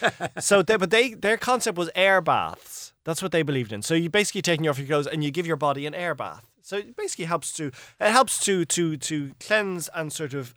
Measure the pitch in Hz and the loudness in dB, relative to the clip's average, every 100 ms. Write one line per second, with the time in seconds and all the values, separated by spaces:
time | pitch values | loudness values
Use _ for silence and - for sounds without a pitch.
0 | 240 - 170 - - 202 175 214 180 226 | -2 -2 -8 -4 4 4 6 2 4 4
1 | 254 208 202 220 - 254 233 175 170 - | 2 0 0 0 2 0 0 -2 -2 2
2 | 196 190 151 120 80 - - - - _ | 4 6 4 2 0 -6 -14 -16 -18 _
3 | - 160 185 170 151 135 110 104 - 165 | -8 -6 0 0 2 0 -2 -6 0 0
4 | 170 208 202 196 180 160 160 135 139 151 | 2 2 0 0 0 2 2 0 0 0
5 | 143 160 147 151 165 147 147 139 147 160 | 0 -2 -2 -2 -2 0 0 -2 -4 -6
6 | 175 135 101 78 - _ - 202 208 247 | -6 -6 -8 -12 -20 _ -10 -8 -8 -8
7 | 403 - 165 165 - - 147 - - - | -8 -6 -4 -4 -4 -8 -8 -10 -16 -2
8 | 208 240 254 - - 190 160 - 165 151 | 4 4 4 0 0 2 2 0 0 -2
9 | - 156 139 - - 214 202 180 - 170 | -4 -6 -6 -10 0 0 0 -4 -8 -8
10 | 156 - 147 139 123 | -8 -6 -6 -6 -10